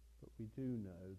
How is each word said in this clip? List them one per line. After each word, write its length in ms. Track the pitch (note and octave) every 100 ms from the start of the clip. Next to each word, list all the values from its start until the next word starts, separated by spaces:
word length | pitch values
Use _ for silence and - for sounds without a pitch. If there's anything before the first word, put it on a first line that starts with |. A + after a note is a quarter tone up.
| - -
But 100 | - -
we 80 | A2
do 140 | C3+ C3 A#2
know 320 | G2 F2 F#2